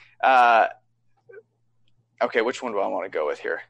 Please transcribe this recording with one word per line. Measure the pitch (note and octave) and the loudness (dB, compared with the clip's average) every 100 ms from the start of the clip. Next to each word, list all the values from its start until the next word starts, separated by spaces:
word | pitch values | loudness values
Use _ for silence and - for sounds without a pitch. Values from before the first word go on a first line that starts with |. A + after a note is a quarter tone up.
| - - | -20 -2
uh, | - C3 A#2+ A2+ - - _ _ _ _ _ G4 _ _ _ _ _ _ _ - | 2 4 6 4 2 -2 _ _ _ _ _ -20 _ _ _ _ _ _ _ -6
okay, | A#2+ B2 | -4 -2
which | A#2 C3 | -4 -6
one | B2 | -8
do | G2+ | -6
I | G2+ | -6
wanna | G2 F#2+ | -6 -8
go | E2+ D2 | -6 -6
with | C#2 | -6
here? | - E2+ | -8 -10